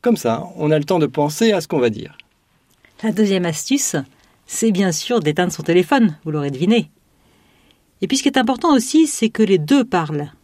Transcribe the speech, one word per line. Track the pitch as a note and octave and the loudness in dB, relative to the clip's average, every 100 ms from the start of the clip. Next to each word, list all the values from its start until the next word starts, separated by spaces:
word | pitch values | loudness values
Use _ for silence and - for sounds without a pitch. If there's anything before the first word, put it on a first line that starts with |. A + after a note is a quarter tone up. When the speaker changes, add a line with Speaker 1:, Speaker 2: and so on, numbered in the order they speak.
Speaker 1:
comme | A#3+ A3 | 0 0
ça, | A#2+ A2+ - - | 0 -2 -6 -6
on | D3+ | 0
a | D#3 | 0
le | |
temps | D3 F#3 | 0 0
de | D3 | 0
penser | D3+ D3 D3+ A3+ | 0 -2 2 2
à | G3 | 2
ce | D#3 | -2
qu'on | D#3+ | 0
va | A#2+ | 0
dire. | G#2+ - - _ _ _ _ _ _ _ _ | -2 -14 -18 _ _ _ _ _ _ _ _
Speaker 2:
La | A3 | -4
deuxième | F#3+ G#3 F#3+ F3 | 0 2 2 0
astuce, | D#3 - C#4 - D#3 C#3 _ _ _ _ | -4 -2 -2 0 -4 -8 _ _ _ _
c'est | - A3+ | -2 0
bien | F#3 G3 | 2 0
sûr | D#3+ - A#3+ | -2 -2 -2
d'éteindre | D3+ D3 F3+ | 0 0 -2
son | - | -4
téléphone, | D#3 F3 F3+ C#4 A3 D3+ | 0 2 4 2 2 0
vous | D#3+ | -8
l'aurez | D3+ C#3+ | -4 -4
deviné. | C3 F3+ A3+ D#3 _ _ _ _ _ _ _ _ _ _ _ | -4 0 0 -2 _ _ _ _ _ _ _ _ _ _ _
Et | F#3 | -4
puis | C4+ | -2
ce | |
qui | - | 0
est | C4+ | 0
important | A#3 B3+ F4 | 0 0 2
aussi, | C4+ A3+ D4+ D#4 | 2 2 2 2
c'est | - A3+ | 2 -2
que | - | 2
les | G#3+ F#3 | 2 2
deux | D3+ C#4 | 4 2
parlent. | B3 F3 D3+ D3+ D3 _ | 2 -2 -2 -6 -8 _